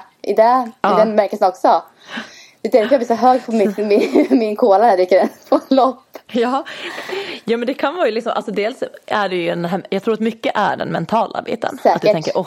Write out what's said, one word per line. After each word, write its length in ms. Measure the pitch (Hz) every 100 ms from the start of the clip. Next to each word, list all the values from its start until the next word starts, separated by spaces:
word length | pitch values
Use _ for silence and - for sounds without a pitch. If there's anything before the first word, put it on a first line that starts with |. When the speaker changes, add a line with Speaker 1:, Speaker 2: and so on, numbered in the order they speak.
| - _
Speaker 1:
i 100 | -
det, 360 | 202 226 254 233 -
Speaker 2:
Ja. 140 | 196
Speaker 1:
i 40 | 185
den 100 | 220
bemärkelsen 400 | 214 196 208 190
också. 340 | 185 262 175 - _ - - - - - _
Det 60 | 226
är 40 | 247
därför 140 | 214
jag 60 | 269
blir 60 | 240
så 60 |
hög 320 | 226 254 254 247
på 60 |
mitt, 240 | 226 214 196
<laughs> 20 |
min, 480 | 208 208 - - -
min 260 | 254 214 208
cola 220 | 233 190
när 100 | 233
jag 100 | 185
dricker 200 | 185 185
den 100 | 208 - -
på 120 | 294 -
lopp. 240 | 269 254 247 _ - -
Speaker 2:
Ja. 320 | 240 240 269 320 - 349 - - 381 392 269
Ja, 120 | - 233
men 100 | 240
det 80 |
kan 220 | - 277 349
vara 100 | 277
ju 60 |
liksom, 200 | 220 233 -
alltså 140 | 220
dels 300 | 202 208 262 - - -
är 220 | 214 196
det 80 | 180
ju 120 | 170
en, 340 | 170 170 185 -
jag 120 | 190
tror 120 | 226
att 60 | 220
mycket 320 | 220 220 269
är 220 | 214 180 131
den 120 | -
mentala 540 | 160 165 220 196 -
biten. 340 | - 226 - 262
Speaker 1:
Säkert. 140 | 214 175
Speaker 2:
Att 60 |
du 60 | 208
tänker, 240 | 170 -
åh, 100 | -